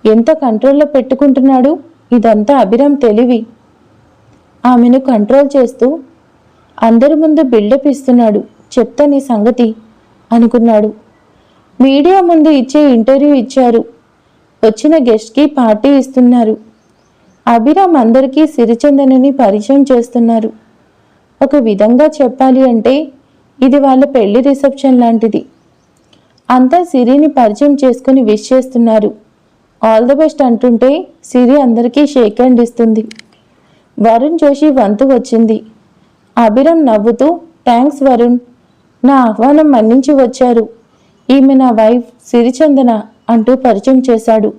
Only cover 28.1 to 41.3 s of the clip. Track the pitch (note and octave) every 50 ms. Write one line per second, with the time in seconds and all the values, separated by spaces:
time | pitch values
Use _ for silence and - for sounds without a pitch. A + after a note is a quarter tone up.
28.1 | C4+ C4+ B3 G#3+ G#3+ G#3 - - C4 C4 B3+ C4 C4 A#3+ A#3 A3+ A3 G#3+ G3+ G#3
29.1 | - - _ _ _ _ _ _ _ _ _ _ _ _ - A3 A3 A3 A#3+ A#3+
30.1 | C#4+ C#4 D#4 D#4 D4+ - C#4 B3 A#3+ G#3 - B3+ A#3 A3 B3+ C4 C#4+ E4+ F4+ -
31.1 | _ _ _ - - B3+ B3 A#3 C4+ D4 C#4 B3 A3+ A3+ A#3+ B3 B3 C#4 D4+ C#4+
32.1 | - C4 A#3 G#3 G#3 - B3 B3+ B3 A#3 A#3+ A#3 - - A#3 A3+ A3 A3 G#3+ A3
33.1 | - - _ _ _ _ _ _ _ _ _ _ _ _ _ _ _ - G#3 A3+
34.1 | A3+ A#3 C4 D4+ E4+ E4 D#4 C#4+ C#4 C#4+ D4+ D#4 C4+ C4 G#3+ G3 G#3+ G#3 C#4 C4+
35.1 | C4+ A#3+ B3 - A#3 A3+ A3+ A3 A3 G#3+ - - _ _ _ _ _ _ _ _
36.1 | _ _ _ _ _ A#3+ A#3+ A3 G#3 B3+ C#4 D#4+ E4+ E4 D4+ B3+ A3 G#3+ G3+ A#3
37.1 | A#3 - C4 D4+ F4 E4 - - _ _ _ B3+ A#3+ A#3 B3+ D4 C#4+ - C#4 C4+
38.1 | B3+ A#3 A#3+ A#3+ A#3+ B3 B3 _ _ _ _ _ _ _ _ _ _ _ - B3+
39.1 | C#4 C4+ B3+ A3+ G#3+ G3+ A3 C4+ D4 D4+ D#4 D4+ C#4 A#3 A3 A3 A#3 C4+ B3+ C#4
40.1 | D4 C4+ C4 A#3 B3+ - B3+ B3 A#3+ A#3 G#3+ - - _ _ _ _ _ _ _
41.1 | _ _ _ -